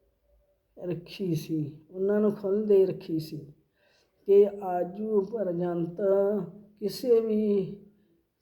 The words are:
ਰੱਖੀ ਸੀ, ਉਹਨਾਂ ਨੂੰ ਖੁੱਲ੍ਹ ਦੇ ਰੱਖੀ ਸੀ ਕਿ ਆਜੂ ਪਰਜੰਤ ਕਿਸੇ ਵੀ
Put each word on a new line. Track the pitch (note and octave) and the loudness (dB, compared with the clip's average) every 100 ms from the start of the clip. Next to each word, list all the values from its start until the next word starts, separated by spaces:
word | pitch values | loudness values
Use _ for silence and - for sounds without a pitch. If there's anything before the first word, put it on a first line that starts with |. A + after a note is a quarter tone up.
| _ _ _ _ _ _ _ - | _ _ _ _ _ _ _ -12
ਰੱਖੀ | F3+ D#3+ - - F#3+ | -8 -8 -10 -8 -4
ਸੀ, | D#3 - D#3+ C#3 - _ | -4 -4 -6 -6 -10 _
ਉਹਨਾਂ | F#3 G3 G#3 | -4 0 2
ਨੂੰ | G#3+ | 2
ਖੁੱਲ੍ਹ | G#3 G3 G#3 G#3+ | 0 -2 -2 4
ਦੇ | G3 F#3 | 4 4
ਰੱਖੀ | D#3 - D#3+ | 0 -6 -6
ਸੀ | - D3+ - - _ _ _ _ _ _ - | -6 -12 -14 -20 _ _ _ _ _ _ 4
ਕਿ | G3 G3+ G3+ | 6 6 2
ਆਜੂ | F#3+ F3+ F3+ G3 G#3+ G#3+ | -4 -2 -4 -6 -2 0
ਪਰਜੰਤ | F#3+ A#3 F#3 E3+ F3 F3 E3+ F3 G3 G3 G3 G#3 E3+ - - - | 0 -4 -4 -2 -2 -2 -4 -2 2 2 2 -2 -4 -12 -20 -8
ਕਿਸੇ | G#3 - B3+ A3+ | -8 -4 2 2
ਵੀ | A3 G#3+ G#3+ G3+ E3+ - - _ _ _ _ _ | 2 0 0 0 -2 -10 -18 _ _ _ _ _